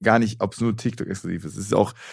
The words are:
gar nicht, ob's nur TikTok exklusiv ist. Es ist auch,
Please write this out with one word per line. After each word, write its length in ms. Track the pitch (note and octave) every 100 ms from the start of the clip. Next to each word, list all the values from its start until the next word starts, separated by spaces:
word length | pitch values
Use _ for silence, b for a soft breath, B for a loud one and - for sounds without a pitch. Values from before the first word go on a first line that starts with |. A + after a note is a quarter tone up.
gar 160 | A2 A2+
nicht, 200 | A2+ A#2
ob's 200 | G2+ -
nur 160 | A#2 A2+
TikTok 320 | B2 A#2 -
exklusiv 360 | G2 F2 F2
ist. 80 | - F#2+
Es 100 | G2+
ist 80 |
auch, 180 | F#2+ G2+ B B